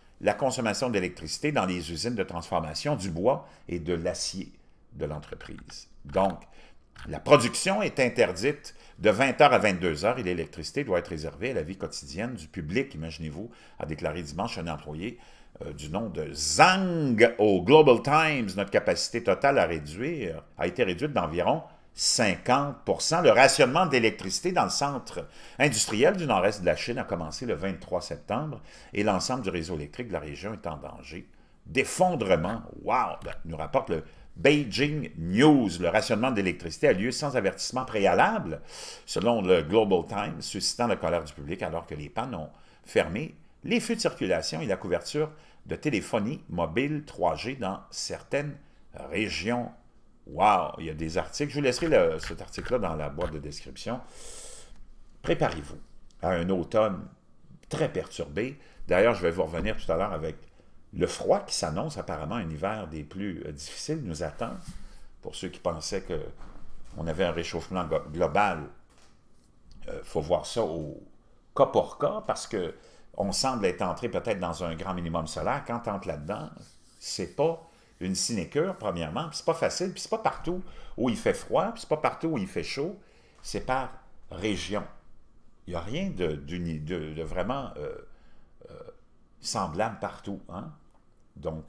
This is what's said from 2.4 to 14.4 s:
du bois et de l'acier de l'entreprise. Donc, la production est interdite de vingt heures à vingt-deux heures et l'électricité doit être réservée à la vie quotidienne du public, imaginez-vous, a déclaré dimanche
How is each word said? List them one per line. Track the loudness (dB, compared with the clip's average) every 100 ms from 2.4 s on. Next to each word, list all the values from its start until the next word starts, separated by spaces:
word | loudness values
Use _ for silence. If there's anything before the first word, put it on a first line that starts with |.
| -2 -2 -2 -4 -2 -2
du | -2
bois | 0 2 2 -4 -18 -8
et | -6
de | -2
l'acier | -2 0 -2 -6 -6 -10 -14 -20 -20 -20
de | -8
l'entreprise. | -6 -6 -10 -14 -14 -14 -14 -18 -18 -20
Donc, | -4 0 2 0 -14 -20 -20 -20 -20 -16 -10
la | -8
production | 8 8 8 0 0 0
est | 0 2
interdite | 2 4 4 4 -2 -2 -10 -18 -20 2
de | 4
vingt | 6 2 8
heures | 8
à | 8
vingt-deux | 4 2 0 2
heures | 0 0
et |
l'électricité | -2 -2 -4 -8 -6 -6
doit | 0 0
être | 0
réservée | -6 -8 -6 -4
à |
la | -4
vie | -4 -6
quotidienne | -8 -8 -10 -6 -6
du | -8 -10
public, | -10 -4 -2 -2
imaginez-vous, | -6 -10 -8 -10 -8 -12 -14 -20 -12
a | -8
déclaré | -4 -4 -4
dimanche | -8 -6